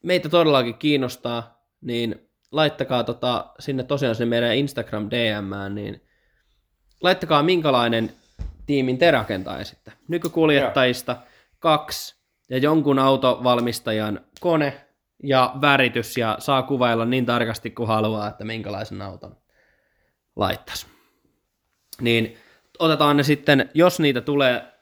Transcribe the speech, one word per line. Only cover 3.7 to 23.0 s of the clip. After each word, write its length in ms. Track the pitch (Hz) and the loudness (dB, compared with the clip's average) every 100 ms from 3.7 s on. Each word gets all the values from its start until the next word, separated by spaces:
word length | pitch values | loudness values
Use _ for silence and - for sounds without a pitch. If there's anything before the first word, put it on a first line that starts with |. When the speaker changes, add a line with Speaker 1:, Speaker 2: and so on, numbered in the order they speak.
| 131 | -6
Speaker 1:
tosiaan 320 | 127 143 131 113 | -4 -2 -2 -2
sinne 140 | 117 | 0
meidän 260 | 117 120 117 | 0 0 0
Instagram 520 | 143 - 110 107 104 | -2 -6 -8 -8 -4
D 300 | 120 117 104 | -2 -2 -2
M:ään, 340 | 98 98 98 101 | -6 -8 -8 -8
niin 260 | 104 101 _ _ _ _ _ _ _ _ _ _ | -10 -12 _ _ _ _ _ _ _ _ _ _
laittakaa 420 | 175 185 160 151 | -2 0 2 2
minkälainen 680 | 156 180 156 127 117 113 113 - _ - - - - | 4 2 4 2 2 0 -2 -8 _ -16 -16 -14 -4
tiimin 320 | 143 127 127 | -2 0 2
te 140 | 170 | 4
rakentaisitte. 800 | 135 104 98 - - 101 - - _ - | 4 0 -6 -6 -10 -12 -16 -20 _ -8
Nykykuljettajista 1040 | 170 170 165 160 139 123 117 127 123 - | -6 -4 2 4 4 2 2 0 0 -6
Speaker 2:
Joo. 100 | 123 - _ _ _ | -10 -12 _ _ _
Speaker 1:
kaksi 560 | 165 151 - - - _ _ _ _ | 0 0 -2 -12 -12 _ _ _ _
ja 80 | 131 | 0
jonkun 420 | 143 160 143 135 | 2 2 4 4
autovalmistajan 1300 | 135 135 131 123 123 120 120 113 - 107 107 101 _ - | 4 4 2 2 2 2 0 -4 -4 -2 -2 -6 _ -6
kone 460 | 180 160 143 - _ _ _ _ | 0 0 0 -6 _ _ _ _
ja 320 | 139 131 127 135 | 0 2 2 0
väritys 560 | 143 135 127 123 113 - | 2 4 2 0 -6 -4
ja 180 | 113 107 | -2 -2
saa 240 | - 135 | 0 0
kuvailla 420 | 127 139 123 113 117 | 0 0 0 0 0
niin 200 | 131 120 | -2 0
tarkasti 460 | 120 117 113 117 | -2 -2 -6 -10
kuin 160 | - 110 | -8 -2
haluaa, 400 | 110 107 110 104 | 0 0 -4 -8
että 180 | - 110 | -10 -10
minkälaisen 560 | 110 101 101 107 98 | -10 -8 -10 -10 -12
auton 360 | 98 92 - - _ _ _ _ _ _ _ _ _ - | -12 -14 -20 -20 _ _ _ _ _ _ _ _ _ -6
laittaisi. 520 | 95 - - - - _ _ _ _ _ _ _ _ _ _ - | -4 -4 -10 -14 -14 _ _ _ _ _ _ _ _ _ _ -4
Niin 360 | 120 117 113 - _ _ _ _ | 0 2 0 -8 _ _ _ _
otetaan 380 | 165 147 | 0 4